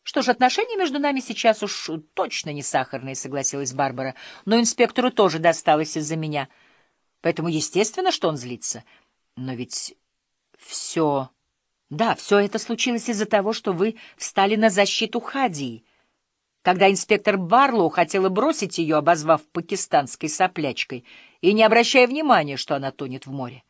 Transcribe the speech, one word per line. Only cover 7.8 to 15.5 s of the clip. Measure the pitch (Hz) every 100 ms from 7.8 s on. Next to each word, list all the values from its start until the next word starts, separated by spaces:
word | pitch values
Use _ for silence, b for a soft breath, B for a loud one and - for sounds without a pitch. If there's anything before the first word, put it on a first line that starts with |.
| 220 - 370
что | - 170
он | 147
злится. | 123 120 - 110 _ b b _ _ -
Но | 127 120
ведь | 123 - - _ _ _ _ _ _ _
всё... | - - - - 151 139 131 _ _ _ _ _ _
Да, | 151 226
всё | - - 202
это | 202 220
случилось | - 226 254 233 240
из-за | 214 214
того, | 208 196
что | 226 -
вы | 170 214 226 B B
встали | - - 196 214
на | 220
защиту | 190 202 - 220 240
Хадии, | 233 277 254